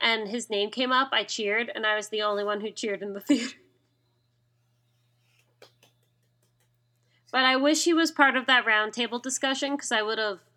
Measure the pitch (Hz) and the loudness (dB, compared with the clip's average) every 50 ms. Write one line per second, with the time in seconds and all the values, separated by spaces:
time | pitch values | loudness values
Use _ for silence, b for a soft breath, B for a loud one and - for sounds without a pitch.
0 | 226 233 226 220 214 196 220 247 214 - 214 202 208 208 - 240 262 254 262 254 | 0 0 0 0 -2 -4 -6 -8 -6 -4 -4 -2 -2 -2 -2 -4 -2 0 2 2
1 | 269 269 240 220 208 - - - 220 202 208 226 240 233 - 226 220 214 214 214 | 0 0 0 -2 -2 -4 -6 -4 -4 -2 -2 -2 -4 -4 -6 -4 -2 -2 -2 -2
2 | 208 - 220 214 214 208 208 202 202 208 208 208 214 220 214 - - 214 196 185 | -4 -6 -6 -4 -2 -2 -2 -2 -4 -4 -4 -4 -6 -8 -10 -8 -6 -6 -6 -6
3 | 196 208 196 196 - - 294 226 233 - - - _ _ _ _ _ _ _ _ | -8 -10 -10 -6 0 0 0 0 0 -4 -12 -16 _ _ _ _ _ _ _ _
4 | _ _ _ _ _ _ _ _ _ _ _ _ _ _ _ _ _ _ _ _ | _ _ _ _ _ _ _ _ _ _ _ _ _ _ _ _ _ _ _ _
5 | _ _ _ _ _ _ _ _ _ _ _ _ - - _ _ _ _ _ _ | _ _ _ _ _ _ _ _ _ _ _ _ -20 -20 _ _ _ _ _ _
6 | _ _ _ _ _ _ _ _ _ _ _ _ _ _ _ _ _ _ _ _ | _ _ _ _ _ _ _ _ _ _ _ _ _ _ _ _ _ _ _ _
7 | _ _ _ _ _ _ - 254 262 262 262 262 269 294 311 302 - 339 339 320 | _ _ _ _ _ _ 0 2 4 4 4 4 4 4 4 4 4 2 4 4
8 | 330 311 - - 294 269 240 262 233 269 262 247 220 226 214 214 214 220 214 240 | 4 2 4 4 4 6 4 2 2 4 4 4 4 4 2 2 2 0 -2 -4
9 | 240 220 233 247 - 269 262 - - 269 269 262 285 277 285 277 - - 240 214 | -4 -4 -4 -6 -6 -6 -6 -4 -2 -2 -2 -2 -2 -4 -4 -4 -4 -2 -2 -2
10 | 208 214 220 214 220 208 196 175 _ _ _ | 0 0 -2 -2 -2 -4 -4 -6 _ _ _